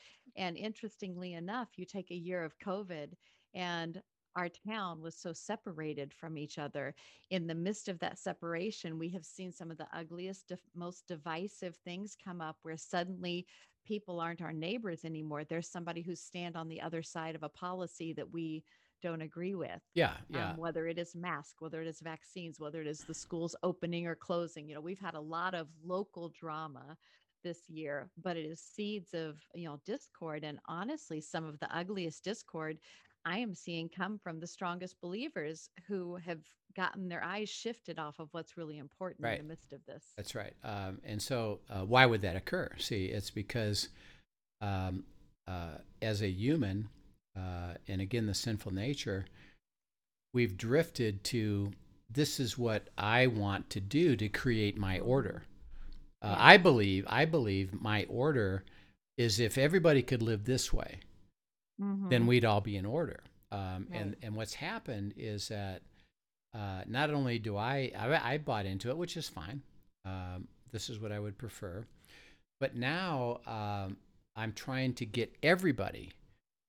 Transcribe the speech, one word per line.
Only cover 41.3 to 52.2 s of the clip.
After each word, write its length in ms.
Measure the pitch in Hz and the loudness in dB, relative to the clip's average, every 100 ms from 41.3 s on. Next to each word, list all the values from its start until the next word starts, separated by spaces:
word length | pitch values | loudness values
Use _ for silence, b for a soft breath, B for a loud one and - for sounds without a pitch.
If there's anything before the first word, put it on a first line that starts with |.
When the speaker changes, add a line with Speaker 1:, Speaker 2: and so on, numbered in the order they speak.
| 127 110 101 - | 0 0 -4 -6
Speaker 2:
uh, 140 | 101 | -4
why 200 | 95 123 131 | 6 10 10
would 140 | 110 | 10
that 140 | 98 87 | 2 0
occur? 340 | - 180 - - | -2 -2 -2 -4
See, 280 | - 110 92 | -2 0 0
it's 240 | 107 - | -2 -4
because, 580 | - 101 120 107 101 - B B B B _ _ _ | -6 -4 0 0 0 -2 B B B B _ _ _
um, 420 | 104 98 92 92 - - - _ - | -2 0 0 -2 -6 -16 -20 _ -8
uh, 320 | 90 85 76 - - | -6 -6 -10 -16 -4
as 220 | 113 104 | -2 0
a 80 | 104 | 0
human, 580 | 92 117 160 107 95 107 - - - _ 95 | 2 2 4 2 0 -4 -10 -20 -20 _ -10
uh, 380 | 92 87 87 85 - | -6 -6 -6 -10 -4
and 120 | 95 | -2
again, 240 | 95 120 107 | 0 0 2
the 80 | |
sinful 380 | 95 - 107 - | 0 0 -2 -2
nature, 540 | 92 113 143 - 98 98 B B B _ _ _ _ _ _ _ | -2 -2 -2 -2 -2 -4 B B B _ _ _ _ _ _ _
we've 240 | 127 120 92 | 2 2 2
drifted 680 | 113 139 165 - 113 101 | 2 4 4 2 0 0
to, 480 | - 120 107 101 101 98 - - - | -2 0 2 2 2 -2 -12 -20 -4
"This 320 | 117 | 2